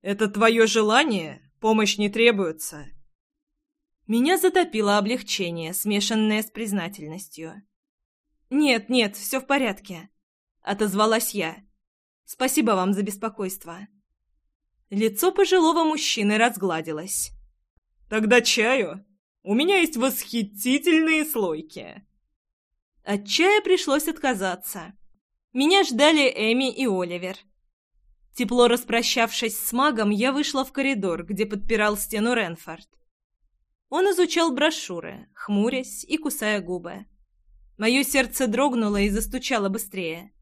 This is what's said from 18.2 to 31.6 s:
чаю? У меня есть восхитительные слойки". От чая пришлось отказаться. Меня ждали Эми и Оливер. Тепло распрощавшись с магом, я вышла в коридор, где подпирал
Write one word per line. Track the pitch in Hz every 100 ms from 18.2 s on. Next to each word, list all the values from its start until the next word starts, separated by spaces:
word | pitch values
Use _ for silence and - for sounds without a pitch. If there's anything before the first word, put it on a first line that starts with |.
| 220 247
чаю? | 240 - 220 262 180 175 _ _ _ _
У | -
меня | 220 330 392
есть | 320 247
восхитительные | 262 - - 233 202 - 247 277 349 320 320 311
слойки". | 302 240 190 156 - - 90 - _ _ _ _ _ _ _ _ _ _
От | - 202 202
чая | - 349 427
пришлось | 415 370 - 285 302
отказаться. | 320 269 220 190 180 - 190 165 - - _ _ _ _
Меня | 247 285 392
ждали | 359 233 294 311 269
Эми | - 214 240 262
и | - 262
Оливер. | 190 180 175 185 190 _ _ _ _ _ _ _ _ _
Тепло | - 226 247 240
распрощавшись | 240 - 233 233 254 226 - 226 214
с | -
магом, | 240 285 226 208
я | 208 254
вышла | 277 294 277
в | 269
коридор, | - 277 247 190 165
где | 170 190 214
подпирал | 208